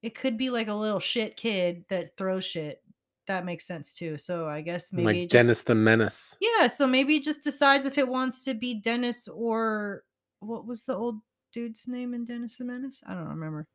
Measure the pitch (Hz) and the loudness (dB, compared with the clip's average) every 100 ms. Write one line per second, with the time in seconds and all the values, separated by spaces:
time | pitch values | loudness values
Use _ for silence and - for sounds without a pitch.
0 | 226 - 269 220 262 240 220 208 214 202 | -10 -4 -2 0 -2 0 -2 -2 0 0
1 | - 240 214 - 233 196 180 175 - 185 | 0 -2 -2 -4 -2 2 0 -2 -4 -4
2 | 170 - 190 185 185 170 151 - _ _ | -4 -4 -2 -2 -4 -6 -8 -10 _ _
3 | _ _ - 190 180 170 - 170 143 - | _ _ -6 -4 -4 -6 -6 -8 -8 -8
4 | 170 151 - 175 160 151 156 175 - 190 | -6 -6 -4 -4 -4 -6 -6 -4 -4 0
5 | - 175 175 120 120 117 - 113 110 113 | 2 2 6 8 8 4 4 6 6 6
6 | 110 - - - 427 453 262 - 269 262 | 4 2 0 0 2 4 4 4 4 4
7 | 277 302 285 302 294 294 277 277 269 277 | 4 2 0 -4 -2 4 6 6 4 0
8 | 262 254 262 254 - 233 247 226 226 240 | 2 2 -2 -2 -4 -4 -4 -4 -2 0
9 | 247 233 - - 233 226 220 214 208 196 | 0 -2 -4 -4 -2 0 0 0 -4 -8
10 | _ _ _ _ 208 226 226 240 - 202 | _ _ _ _ -10 -10 -8 -10 -6 -4
11 | 240 220 _ _ _ - 233 220 - 247 | -2 -6 _ _ _ -10 -8 -10 -10 -6
12 | 247 240 233 240 240 - 247 247 269 262 | -6 -6 -6 -8 -10 -8 -8 -8 -10 -10
13 | - 185 156 151 156 156 151 | -10 -8 -6 -6 -6 -8 -10